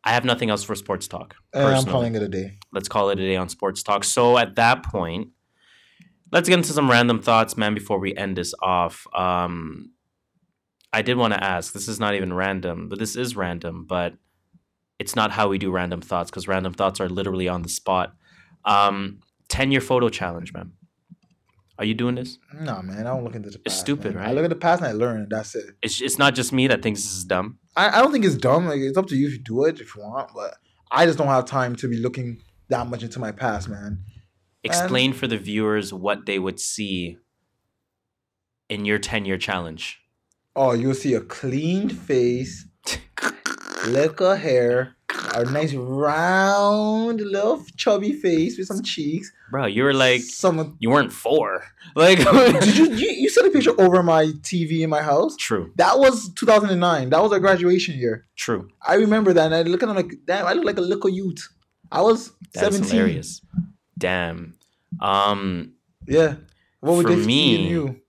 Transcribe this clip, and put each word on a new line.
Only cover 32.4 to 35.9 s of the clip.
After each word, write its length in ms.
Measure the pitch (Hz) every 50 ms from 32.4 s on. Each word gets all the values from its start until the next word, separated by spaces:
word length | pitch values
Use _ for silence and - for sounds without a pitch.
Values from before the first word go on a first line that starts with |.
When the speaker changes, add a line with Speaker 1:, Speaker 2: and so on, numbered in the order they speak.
| _ _ _ _ _
Speaker 2:
that 200 | _ 135 120 120
much 140 | 120 123 110 113
into 140 | 117 - 127
my 120 | 117 107
past, 380 | 104 101 131 120 107 101 95 113
man. 340 | 104 98 101 101 90 - - - _ - _ _ _ _ _ _ _ _
Speaker 1:
Explain 500 | - - 170 175 180 190 127 127 127 135
Speaker 2:
Man. 80 | 127 127
Speaker 1:
for 80 | 135
the 100 | 117 117
viewers 560 | 104 95 101 104 107 107 107 107 107 98 98